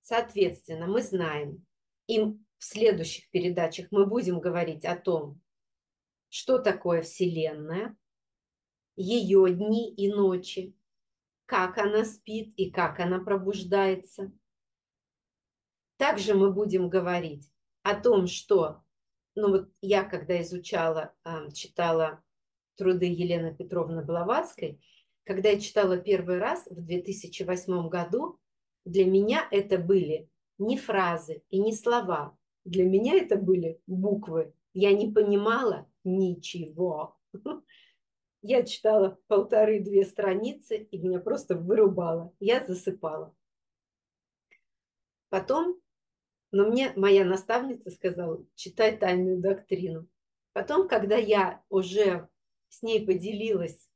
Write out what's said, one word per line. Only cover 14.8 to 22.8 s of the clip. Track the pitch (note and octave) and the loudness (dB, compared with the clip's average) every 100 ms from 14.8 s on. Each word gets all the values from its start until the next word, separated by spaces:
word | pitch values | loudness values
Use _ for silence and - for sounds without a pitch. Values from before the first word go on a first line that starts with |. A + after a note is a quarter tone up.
| _ _ _ _ _ _ _ _ _ _ _ _ | _ _ _ _ _ _ _ _ _ _ _ _
Также | C4+ G#3 G#3 | 0 0 2
мы | G3 G3 | 4 4
будем | F#3 G#3 F#3 F3 | 2 0 0 0
говорить | F#3 F3 F3+ E3 C#3+ - _ _ _ | 0 0 -4 -4 -12 -18 _ _ _
о | G3+ | -2
том, | G3+ A#3+ G#3 F3+ | 0 4 4 2
что, | - - G3 D#3 D#3 _ _ _ _ _ | -4 2 2 2 -6 _ _ _ _ _
ну | - G#3 | -2 2
вот | G3 F#3+ _ | 2 0 _
я | G3 G3 | 0 0
когда | G3 D#3+ D3 F3 | 2 -8 -4 -4
изучала, | E3+ F3+ - F#3+ E3 D#3+ D#3 _ | -4 -8 -6 -2 0 -2 -6 _
а, | E3 D#3+ D3+ | -12 -12 -12
читала | D3 - - E3+ D#3+ D#3 D#3 _ _ _ _ _ | -16 -12 -2 0 2 0 -2 _ _ _ _ _
«Труды | _ | _